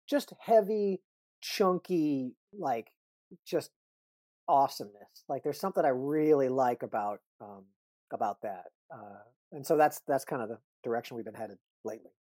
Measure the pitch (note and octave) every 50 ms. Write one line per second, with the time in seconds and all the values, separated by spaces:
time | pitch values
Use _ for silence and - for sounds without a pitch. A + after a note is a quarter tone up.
0 | _ - C#4+ C#4+ - - F#3 - - - A3+ A3 G3+ F#3+ A3 G#3 G3+ G3 F#3+ -
1 | - _ _ _ _ _ _ _ - - - - G3+ F#3 F3+ F3+ - - F#3 E3
2 | D3+ D3+ C#3+ C3 B2+ B2 - _ _ _ - G#3 E3+ C3+ B2 A#2 - - _ _
3 | _ _ _ _ _ _ G3 - _ - F3+ D3+ - - _ _ _ _ _ _
4 | _ _ _ _ _ _ _ _ _ - D#3 C#3 C#3 C3+ - - - G#3 G3+ -
5 | - - _ - _ - C#3 C3 - D3 D3 - - G3 - F#3+ D#3+ C#3+ B2+ B2+
6 | C3+ C#3+ D3+ D#3 D3+ D#3 D3+ C#3 C3+ B2+ B2+ C3+ B2+ B2 A#2+ - B2+ A#2+ - A2
7 | G#2 G#2 G#2 - _ _ _ _ A2+ G#2 G2+ G2 F#2+ G2 _ _ _ _ _ _
8 | _ _ - A2 A#2 G#2 G2+ - - G#2+ F#2+ F2+ - - - _ _ _ D#3+ A2
9 | G#2+ G2+ G2 G2+ G#2+ A#2 _ _ _ _ F3 D3 C3+ - D#3+ D3+ D3+ D3+ D3+ -
10 | - - C#3 C3 - - D3+ B2+ A2+ G#2+ A#2 - _ _ _ _ - B2 A#2 A#2+
11 | - - B2+ A#2 G#2 A2 G#2 A#2 A2 G2+ G2+ - _ _ _ _ - A2 A2 A2+
12 | - - _ _ _